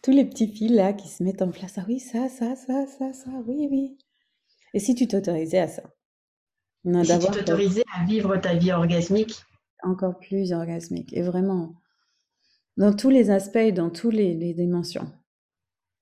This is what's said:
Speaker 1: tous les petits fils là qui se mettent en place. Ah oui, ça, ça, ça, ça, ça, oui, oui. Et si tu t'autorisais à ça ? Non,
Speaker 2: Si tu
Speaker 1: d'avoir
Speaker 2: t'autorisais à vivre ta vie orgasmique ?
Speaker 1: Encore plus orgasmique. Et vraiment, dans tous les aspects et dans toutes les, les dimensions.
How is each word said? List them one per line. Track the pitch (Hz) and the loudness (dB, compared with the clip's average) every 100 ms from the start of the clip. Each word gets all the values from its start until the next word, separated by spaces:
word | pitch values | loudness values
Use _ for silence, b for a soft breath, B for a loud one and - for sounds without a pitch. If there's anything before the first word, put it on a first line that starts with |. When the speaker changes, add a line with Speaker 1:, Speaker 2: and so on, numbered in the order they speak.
Speaker 1:
tous | - | 6
les | 277 247 | 4 4
petits | - 214 | 0 -2
fils | - 220 | 0 2
là | 233 190 | 4 4
qui | 202 - | 0 -10
se | - | -4
mettent | 180 185 | -4 -2
en | 185 | -4
place. | 170 185 - | -4 -12 -10
Ah | 190 | -6
oui, | 254 | -6
ça, | - 226 262 | -6 -6 -6
ça, | 254 233 262 | -6 -8 -8
ça, | - 262 269 | -6 -4 -4
ça, | - 262 | -8 -10
ça, | 262 262 262 226 | -10 -14 -12 -6
oui, | 277 285 | -4 0
oui. | 269 269 269 _ _ _ _ _ _ _ | 0 -2 -8 _ _ _ _ _ _ _
Et | 208 | -4
si | 208 247 | 0 2
tu | 254 | 2
t'autorisais | 196 180 165 160 180 | 0 0 -2 0 0
à | 160 | 0
ça ? | - - _ _ _ _ _ _ _ _ _ | -6 -18 _ _ _ _ _ _ _ _ _
Non, | 180 175 | 0 2
Speaker 2:
Si | 165 | 4
tu | |
Speaker 1:
d'avoir | 170 185 208 | 4 2 0
Speaker 2:
t'autorisais | 190 170 202 196 247 180 | 0 0 0 0 -2 -2
à | 175 | 0
vivre | 220 196 190 | 0 0 -2
ta | 185 170 | 0 2
vie | 180 | 2
orgasmique ? | 180 170 170 170 202 220 - _ _ _ _ | 2 2 0 2 0 0 -6 _ _ _ _
Speaker 1:
Encore | 185 185 185 180 | -6 -2 -4 -6
plus | - 196 190 | -6 -4 -2
orgasmique. | 170 170 170 170 175 - - | -4 -4 -8 -8 -10 -6 -6
Et | |
vraiment, | 175 175 190 185 165 - _ _ _ _ _ _ _ _ _ - | -2 -2 0 -2 -6 -12 _ _ _ _ _ _ _ _ _ 2
dans | 202 | 2
tous | 202 262 | 4 4
les | 269 208 | 6 6
aspects | 196 196 226 | 4 2 2
et | 226 | 2
dans | 180 170 | 2 -2
toutes | 170 233 | -2 -2
les, | 220 196 165 | 0 0 0
les | 170 | -4
dimensions. | 170 175 175 170 - 147 - _ _ _ _ _ _ _ _ | -2 -2 -2 -4 -8 -10 -14 _ _ _ _ _ _ _ _